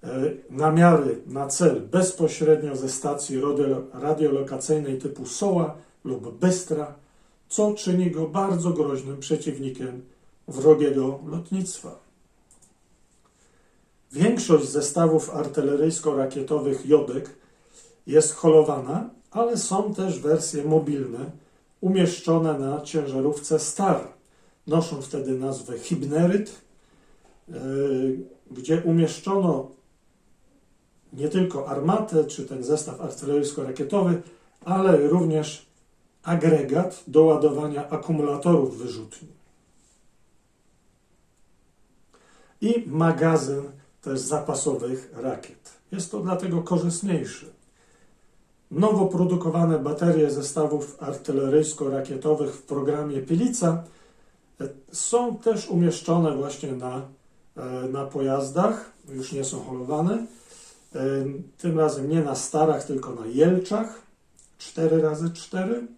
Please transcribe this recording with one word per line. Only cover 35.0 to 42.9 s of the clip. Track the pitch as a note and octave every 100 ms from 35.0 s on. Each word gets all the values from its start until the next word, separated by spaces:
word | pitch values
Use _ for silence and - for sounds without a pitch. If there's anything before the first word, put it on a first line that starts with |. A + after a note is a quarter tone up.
| D3
również | E3+ E3 D#3 D3+ - _ _ _ _ _ _
agregat | - E3+ D#3 D#3 B2+ D3 F3+ - -
do | D3
ładowania | D#3+ D3+ D3 C#3 D3+ C#3+ D3
akumulatorów | D#3 - D#3 D3 C#3+ F3+ D#3+ C3 A#2
wyrzutni | A#2+ G#2+ A2 - - - _ _ _ _ _ _ _ _ _ _ _ _ _ _ _ _ _ _ _ _ _ _ _ _ _ _ _ _ _ _ _ _
i | G#3 A#3
magazyn | A#3